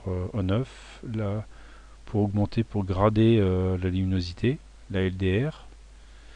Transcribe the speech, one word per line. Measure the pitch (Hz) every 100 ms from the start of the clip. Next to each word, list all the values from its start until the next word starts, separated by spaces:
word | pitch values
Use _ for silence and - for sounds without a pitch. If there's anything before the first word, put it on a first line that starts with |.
| -
euh, | 90 92
on-off, | 110 92 104 131 - - - -
là | 110 104 104 - - - - - -
pour | - 104
augmenter, | 104 101 101 -
pour | 113 104
grader, | 95 90 104 107 113 113
euh, | 95 92 92 92
la | 92
luminosité, | 92 95 92 87 90 107 151 - - -
la | 98
L | 95 92
D | 95 95 147
R, | - - - - - - - -